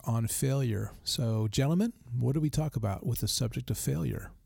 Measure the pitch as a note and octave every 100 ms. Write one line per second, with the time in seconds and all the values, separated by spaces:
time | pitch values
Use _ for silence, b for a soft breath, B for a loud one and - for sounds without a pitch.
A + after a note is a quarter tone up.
0 | - A#2 A2+ - C3+ C#3 B2+ G2+ G#2 -
1 | - - A2+ A2 G#2+ C3+ C3+ F3 A#3 -
2 | - B2 A#2+ D3 D3+ - D3+ A#2+ G#2+ F#2
3 | - A#2 G#2+ - B2+ B2 B2 G#2 - D3
4 | C2 G1+ - -